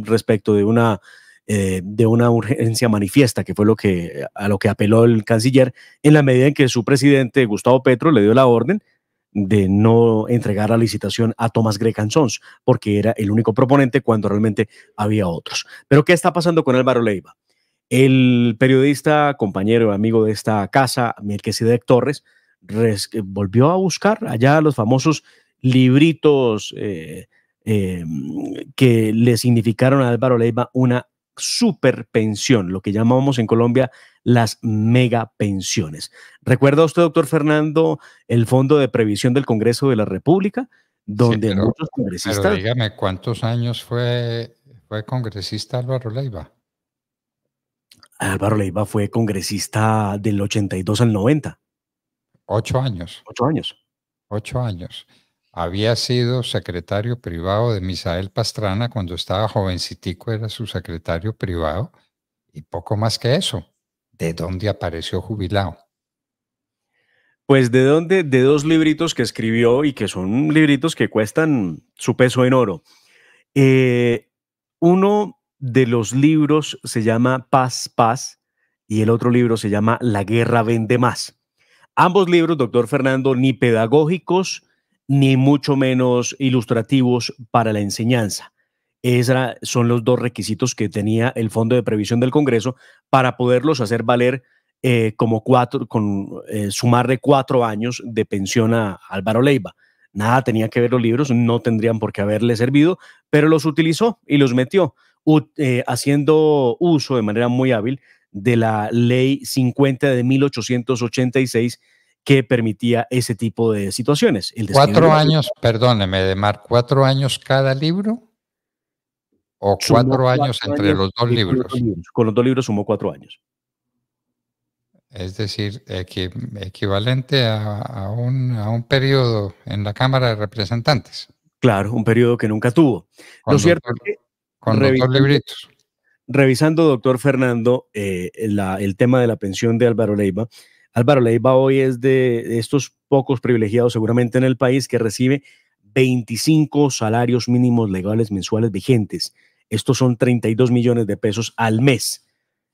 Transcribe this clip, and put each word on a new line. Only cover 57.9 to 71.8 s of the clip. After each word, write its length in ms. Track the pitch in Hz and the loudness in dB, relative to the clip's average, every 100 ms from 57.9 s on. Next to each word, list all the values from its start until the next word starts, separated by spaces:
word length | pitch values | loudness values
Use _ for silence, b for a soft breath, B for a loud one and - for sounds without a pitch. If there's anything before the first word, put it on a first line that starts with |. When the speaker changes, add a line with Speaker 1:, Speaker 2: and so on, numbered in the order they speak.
| 85 90 85 98 | -6 -6 -6 -6
Speaker 2:
Pastrana 580 | - 110 - 101 101 120 | -6 -6 -6 -4 -4 -4
cuando 260 | 110 87 | -6 -8
estaba 320 | 87 - 95 110 | -8 -6 -4 -2
jovencitico, 840 | 110 95 90 - - 98 85 117 | -2 -4 -4 -8 -10 -10 -8 -8
era 160 | 110 110 | -8 -8
su 180 | - 110 | -10 -10
secretario 720 | 92 - 82 - 82 107 - | -10 -10 -10 -6 -6 -6 -8
privado, 560 | 95 85 78 85 151 _ _ _ _ _ _ | -6 -4 -4 -4 -8 _ _ _ _ _ _
y 100 | 73 | -20
poco 340 | - 87 - 104 | -14 -14 -6 -4
más 240 | 113 - | -2 -2
que 160 | 117 160 | -2 -2
eso. 280 | - 90 - _ _ _ _ | -2 -8 -12 _ _ _ _
¿De 220 | _ 82 | _ -8
dónde 360 | 82 85 92 101 | -6 -8 -4 -4
apareció 520 | - 87 82 - 92 | -4 -8 -8 -8 -8
jubilado? 560 | - 107 87 101 92 - _ _ _ _ _ _ _ _ _ _ _ _ _ _ _ _ - | -8 -8 -4 -4 -4 -8 _ _ _ _ _ _ _ _ _ _ _ _ _ _ _ _ 2
Speaker 1:
Pues, 240 | 135 120 | 2 4
¿de 140 | 127 | 2
dónde? 400 | 135 156 170 190 | 4 2 0 -2
De 180 | 147 131 | 2 2
dos 220 | 131 147 | 4 2
libritos 500 | 156 160 156 156 165 | 2 2 2 0 -4
que 80 | - | -4
escribió 600 | - - 113 117 117 127 | -6 -4 -4 0 2 2
y 80 | 151 | 0
que 160 | 127 101 | -4 -6
son 460 | 95 92 120 156 | -6 -4 -2 0
libritos 420 | 151 147 139 160 - | 2 2 2 -2 -2
que 120 | 110 | -2
cuestan 760 | 110 107 156 160 131 90 76 | -2 -2 -2 0 0 -2 -8